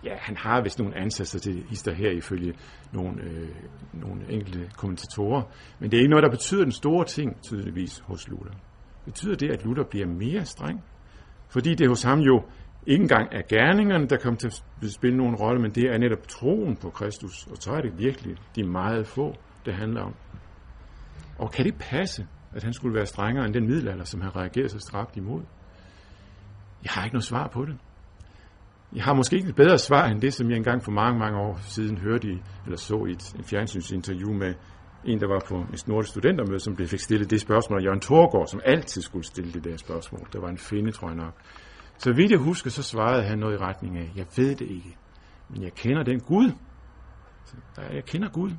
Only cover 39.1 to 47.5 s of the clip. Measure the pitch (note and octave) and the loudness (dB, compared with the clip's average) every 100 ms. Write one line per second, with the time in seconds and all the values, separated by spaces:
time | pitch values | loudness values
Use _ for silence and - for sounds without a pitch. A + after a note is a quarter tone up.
39.1 | F#2 E2 - F2 E2+ E2+ D#2+ - E2 - | -8 -8 -8 -8 -6 -8 -10 -8 -8 -8
40.1 | - F2+ G#2+ F2+ F2 - G#2 A2 G#2+ F2 | -14 -12 -10 -8 -10 -6 -2 -2 -4 -8
41.1 | E2 E2 - - - - - - - B2+ | -8 -8 -12 -20 -20 -20 -20 -20 -4 2
42.1 | B2 G3+ G3+ C3+ F3 C3+ A#2 C3+ A2+ A2 | 6 6 6 4 0 -4 -6 -6 0 2
43.1 | B2+ G2+ G#2+ G#2+ G#2 F#2+ F#2+ F#2+ F2 E2 | 2 2 -2 -2 -2 -4 -6 -8 -8 -8
44.1 | G2 F#2+ - C3+ C#3 - F2+ E2+ - - | -10 -6 0 2 0 -6 -10 -14 -20 -20
45.1 | - - - - A2+ F#2 - A2+ D3 B2 | -20 -20 -20 -14 -10 -10 -4 0 0 0
46.1 | B2 - F3 B3 - - - - - - | -2 2 4 6 4 -12 -20 -20 -20 -20
47.1 | - - - - | -20 -20 -20 -20